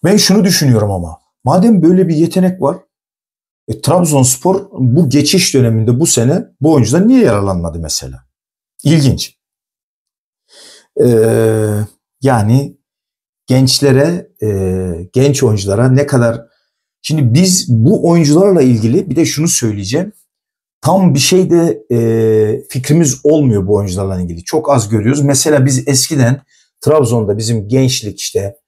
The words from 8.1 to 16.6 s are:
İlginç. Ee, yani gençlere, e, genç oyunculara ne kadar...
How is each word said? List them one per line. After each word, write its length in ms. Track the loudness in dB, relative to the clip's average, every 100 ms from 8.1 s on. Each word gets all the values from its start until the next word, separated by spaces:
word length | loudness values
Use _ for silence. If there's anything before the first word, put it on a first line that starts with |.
| -18 _ _ _ _ _ _
İlginç. 540 | 0 2 2 -2 -6 _ _ _ _ _ _ _ _ _ _ _ _ -20 -20 -20 _ 0
Ee, 40 | 2 2 2 2 0 0 -2 -4 -6 _ _ _
yani 560 | 0 0 2 0 -2 -14 _ _ _ _ _ _ -2
gençlere, 840 | 0 2 2 2 2 0 -2 -10 _
e, 680 | -4 -2 -2 -4 -6 -8 -6
genç 300 | 0 0 2
oyunculara 460 | 0 0 -2 0 2
ne 160 | 2 0
kadar... 360 | 0 0 -2 -12 _